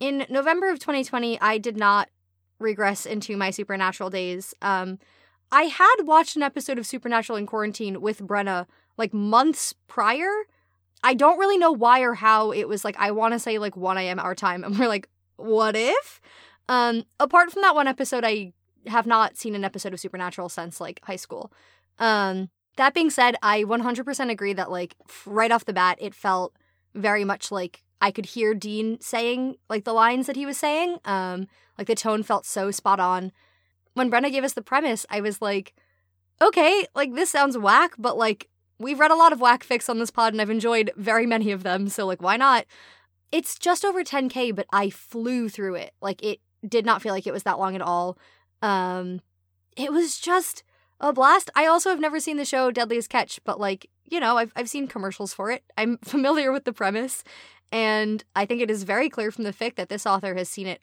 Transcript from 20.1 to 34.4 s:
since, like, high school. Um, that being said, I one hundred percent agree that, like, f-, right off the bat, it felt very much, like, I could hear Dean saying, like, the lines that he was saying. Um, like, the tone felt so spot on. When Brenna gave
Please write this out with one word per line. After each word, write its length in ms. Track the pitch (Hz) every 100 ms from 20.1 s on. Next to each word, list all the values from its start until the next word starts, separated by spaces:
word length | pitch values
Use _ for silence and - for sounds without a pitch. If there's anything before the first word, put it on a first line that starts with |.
| 185 180 185 175
since, 320 | - 170 -
like, 180 | 165 175 -
high 100 | 185
school. 380 | - - - _ _ _ _ -
Um, 520 | 226 214 196 190 185 _ _ -
that 180 | 269
being 160 | 339 330
said, 280 | - 247 240
I 220 | 214 214
one 180 | 208 233
hundred 220 | 240 240
percent 280 | 254 269 247
agree 220 | 214 202
that, 160 | 190 180
like, 260 | 180 180 - -
f-, 160 | - 190
right 260 | 208 226
off 120 | 233
the 80 | -
bat, 260 | 185 180 -
it 120 | 208
felt 400 | - 202 185 180 - _ _ _ 208
very 260 | 208 208 202
much, 260 | 202 -
like, 320 | 202 180 - _ _
I 100 | 302
could 140 | 294 190
hear 260 | 240 214
Dean 460 | 214 214 214 220 226
saying, 540 | - 233 233 247 262 - -
like, 140 | 220
the 100 | 202
lines 340 | 226 226 254 262
that 80 | 269
he 100 | 277
was 120 | 285
saying. 400 | 302 302 349 349 -
Um, 420 | 196 185 180 190 _ _ -
like, 100 | 202
the 80 | 226
tone 280 | 220 214
felt 220 | 208 202 -
so 260 | 208 196
spot 280 | 202 202 196
on. 320 | 180 185 185 - _ _ _ _ _
When 180 | - 254
Brenna 200 | 233 277
gave 120 | 262